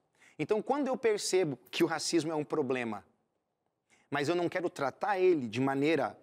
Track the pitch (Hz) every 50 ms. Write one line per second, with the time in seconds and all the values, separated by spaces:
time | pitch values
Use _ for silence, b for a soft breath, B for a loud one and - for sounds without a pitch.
0 | _ _ b b b b b b 151 - 208 220 180 - 262 294 285 269 262 -
1 | - 226 214 196 - - - 185 190 151 135 - - - - - 165 151 165 151
2 | - - 175 170 147 160 165 151 147 - - 156 143 123 131 127 120 113 107 98
3 | - _ _ _ _ _ _ _ _ _ _ _ _ _ _ _ _ b b b
4 | b b - 143 147 151 170 175 175 160 - 185 170 170 - - 143 131 - -
5 | - 196 208 185 185 185 180 147 127 113 104 120 135 135 135 139 143 151 165 147
6 | 127 104 95 -